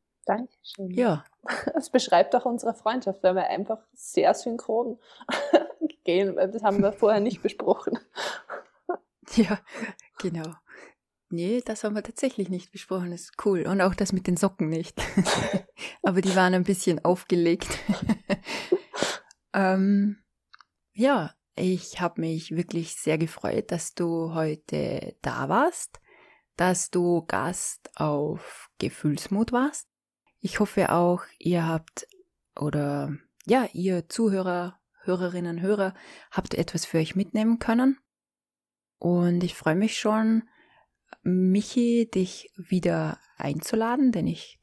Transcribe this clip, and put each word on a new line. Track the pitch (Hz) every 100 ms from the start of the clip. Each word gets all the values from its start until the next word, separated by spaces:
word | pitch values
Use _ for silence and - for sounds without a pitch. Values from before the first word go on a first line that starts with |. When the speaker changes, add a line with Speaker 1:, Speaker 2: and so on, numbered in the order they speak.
| _ _
Speaker 1:
Dankeschön. | - 208 254 _ - - 185
Speaker 2:
Ja. | 185 240 151 - _
Speaker 1:
<laughs> | - - -
Das | 311 -
beschreibt | 254 - 175 -
auch | 247
unsere | 247 233 233
Freundschaft, | 226 220 254 196 190
weil | 185 185
wir | 165
einfach | 135 208 - _
sehr | - - - -
synchron | - 240 233 - 220 240 - _ - -
<laughs> | - - - 330 - 320 -
gehen, | - 175 196
weil | - 190
das | 220
haben | 214 202
wir | 196
vorher | 208 208 214
nicht | 220 196
besprochen. | - - - - - -
<laughs> | - - - - - - - _ - 359 _ _ - -
Speaker 2:
Ja, | 196 208 - - 214 - _ -
genau. | 185 165 160 - _ - - _ _ _ -
Nee, | 170 180 240
das | - 214
haben | 214
wir | 214
tatsächlich | 220 - 262 - 185
nicht | 180 -
besprochen. | 196 - 190 175
Das | 175
ist | - -
cool. | 208 180 -
Und | 190
auch | 185
das | 180 196
mit | 185 185
den | 175
Socken | 196 - 156
nicht. | 165 170 - - - 185 - -
<laughs> | 185 - - - -
Aber | 196 185
die | 190
waren | 185 180
ein | 185
bisschen | 180 190 - 160
aufgelegt. | 175 185 - 175 170 170 - - -
<laughs> | - - 214 - 190 - - - - - - - - - _ _
Ähm, | 196 190 190 196 202 202 202 _ _ _ - _ _ _
ja, | 196 262 247 156 - _
ich | - 185 180 - -
hab | 175 165
mich | 160 160 -
wirklich | 160 170 165 160 -
sehr | 156 156
gefreut, | 160 - - - -
dass | 151 -
du | - 170 165 165
heute | 165 160 156 - 156 147 - - -
da | - 123 135
warst, | 202 330 - - - _ _ - _ _ -
dass | 180 180 -
du | 185 175 175 165
Gast | 95 147 - - - - -
auf | 151 147 151 160 - - - -
Gefühlsmut | - - 151 143 - 196 233
warst. | 240 285 - - _ _ _ _ _
Ich | 185 -
hoffe | 208 - -
auch, | 170 175 180 - -
ihr | 165 175 165
habt, | 160 - - - _ _ _ _ -
oder | 151 147 143 143 143 143 _ - -
ja, | 254 226
ihr | 170 185 180 165
Zuhörer, | - 226 190 185 175 175 - _ _
Hörerinnen, | - 180 180 180 175 170
Hörer, | 190 208 190 - - - -
habt | - -
etwas | - 165 170
für | - 165
euch | 156 185
mitnehmen | 196 214 220 233
können. | - 226 269 269 _ _ _ _ _ _ _ _ _ -
Und | 170 175 175 175
ich | 175
freue | - 160 165
mich | 220 -
schon, | 214 220 220 226 - _ _ _ _ _ _ -
Michi, | - 185 185 202 - 247 240 233 226
dich | 190 185 - - -
wieder | - 180 170 165 156 - _ -
einzuladen, | 143 147 - 220 226 254 262
denn | 180 165
ich | 165 - -